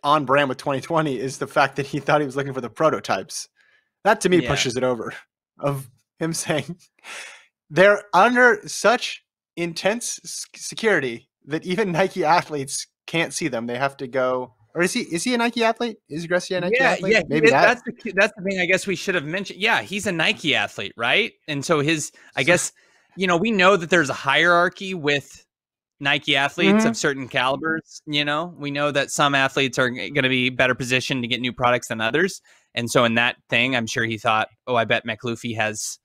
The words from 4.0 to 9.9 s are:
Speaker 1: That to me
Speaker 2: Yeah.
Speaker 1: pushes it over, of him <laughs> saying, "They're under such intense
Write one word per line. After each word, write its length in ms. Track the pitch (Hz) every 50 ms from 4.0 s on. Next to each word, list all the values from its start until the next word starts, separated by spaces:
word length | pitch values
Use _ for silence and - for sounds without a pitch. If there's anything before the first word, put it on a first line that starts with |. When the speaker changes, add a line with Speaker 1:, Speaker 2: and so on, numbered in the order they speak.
| _
Speaker 1:
That 160 | 196 226 220
to 60 | - 185
me 100 | 180 170
Speaker 2:
Yeah. 100 | 127 123
Speaker 1:
pushes 280 | 143 135 - 135 113
it 60 | 127 123
over, 300 | 127 123 113 104 113 - - - _ _ _ _ _ _ _
of 280 | - 143 139 135 135 - _ _ _ _ _ _
him 140 | 165 160
<laughs> 120 | 160 - -
saying, 320 | - 165 147 135 - 175 _ _ _ _ _ _ - - - - - - - _ _ _ _ _ _
"They're 320 | 151 160 185 202 208 202 - -
under 480 | - - 208 233 247 247 254 247 220 208 -
such 580 | - - - - 202 233 233 - - - - _ _ _ _ _ _ _
intense 600 | - 170 175 165 - - 190